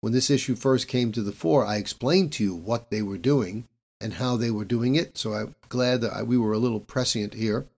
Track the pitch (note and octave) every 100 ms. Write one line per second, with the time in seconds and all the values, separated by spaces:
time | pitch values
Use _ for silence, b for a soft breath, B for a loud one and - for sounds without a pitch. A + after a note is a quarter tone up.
0 | A2+ B2 B2+ B2+ - A#2+ C3+ C3 - B2+
1 | A#2+ A2 G2+ - E3 D3 G#2 G#2+ G2 -
2 | B2 F3+ F3 - G2+ F2 F2 A#2 - G#2+
3 | G2+ G2 A#2 D3 F#2 G#2+ A#2+ _ _ _
4 | A2+ E2+ B2+ B2 A#2 G#2+ G2 A#2 B2 D3
5 | E3 - A2+ G#2+ G#2+ - _ B2 B2+ B2+
6 | A2+ G2 A#2 B2 A2 G#2+ B2 A2 - C3
7 | B2 A#2 G#2 A2 A2 A2 C3+